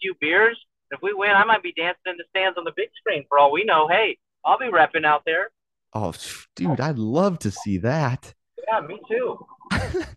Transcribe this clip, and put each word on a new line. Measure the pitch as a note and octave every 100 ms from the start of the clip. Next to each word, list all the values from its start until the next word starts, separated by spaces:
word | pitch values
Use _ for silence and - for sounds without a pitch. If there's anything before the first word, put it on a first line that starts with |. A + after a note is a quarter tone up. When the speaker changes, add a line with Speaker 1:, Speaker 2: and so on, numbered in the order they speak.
Speaker 1:
few | F#3+ F3
beers. | D3+ F3+ A3+ A#3 _ _ _
If | C#3
we | F#3+
win, | G3 G3+
I | G3 A3
might | G#3+
be | F3+
dancing | E3 E3+ - F#3
in | F3
the | -
stands | F#3+ F#3+ F3+
on | E3
the | F3+
big | A3 -
screen | - D#3 -
for | C#3+
all | C#3+
we | D#3
know. | G#3+ D#3+ D#3
Hey, | G3 G3+ - _ _ D#3
I'll | G#3+
be | B3+
repping | F3 D3+ D#3+ D3+
out | D3 E3
there. | E3 G#3 - _ _ _
Speaker 2:
Oh, | G#2+ F#2+
sh-, | - - - - -
dude, | F3+ B2+
I'd | D3 C3
love | G#2+ D3 G3+ E3+
to | G#2
see | - G#2+ F#2+
that. | A2+ D#3 C3+ B2+ - _ _ - A#4+
Speaker 1:
Yeah, | A3
me | D3+ G#3 -
too. | A#3 A#3 A#2 - _ -
Speaker 2:
<laughs> | - - F4 D#4